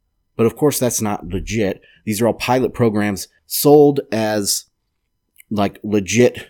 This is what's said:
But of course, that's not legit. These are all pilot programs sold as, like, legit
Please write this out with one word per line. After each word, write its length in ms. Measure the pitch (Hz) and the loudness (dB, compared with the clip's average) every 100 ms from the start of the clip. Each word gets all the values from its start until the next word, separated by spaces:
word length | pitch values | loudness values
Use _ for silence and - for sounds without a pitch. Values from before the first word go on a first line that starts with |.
| _ _ _ - | _ _ _ -2
But 100 | 113 | -2
of 100 | - | 0
course, 220 | 147 - | -2 0
that's 220 | 123 - | -2 -2
not 280 | 107 101 85 | -4 -6 -6
legit. 520 | 92 - 110 98 - _ _ | -8 -6 -4 -4 -4 _ _
These 160 | - 101 | -8 -2
are 60 | 117 | 0
all 80 | |
pilot 400 | 104 - 131 - | 0 -2 0 0
programs 540 | - 117 104 104 95 - _ _ | 0 0 0 -2 -4 -10 _ _
sold 540 | - 147 147 147 143 - | -2 6 6 6 2 -4
as, 560 | 107 107 107 98 - - _ _ _ _ _ _ _ _ | -4 -2 -2 -2 -6 -8 _ _ _ _ _ _ _ _
like, 300 | 104 98 - | -2 -2 -4
legit 640 | 107 104 92 110 123 - - | -4 -2 0 2 2 0 -12